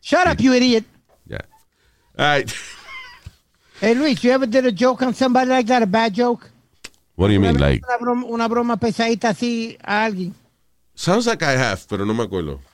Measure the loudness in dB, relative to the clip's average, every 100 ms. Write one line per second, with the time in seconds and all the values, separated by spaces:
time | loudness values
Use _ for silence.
0 | 0 2 2 2 4 4 4 2 -2 _
1 | _ _ _ -14 -14 _ _ _ _ _
2 | _ -4 0 0 -2 -10 -14 -20 -20 -18
3 | -18 -20 -20 _ _ _ _ -4 0 2
4 | 2 0 2 2 2 2 0 2 0 2
5 | -2 0 2 2 2 0 2 2 2 0
6 | 0 0 -2 -2 -8 _ _ _ -20 _
7 | _ 0 2 4 4 4 4 2 0 -4
8 | -2 -4 -4 -4 -2 -2 -2 -2 -2 -2
9 | -2 0 -2 -2 -4 -4 -8 -12 -4 -2
10 | -2 -4 -8 -10 _ _ _ _ _ -8
11 | 0 0 2 -2 0 0 0 -2 -6 -4
12 | -2 -2 -2 -4 -6 -8 -14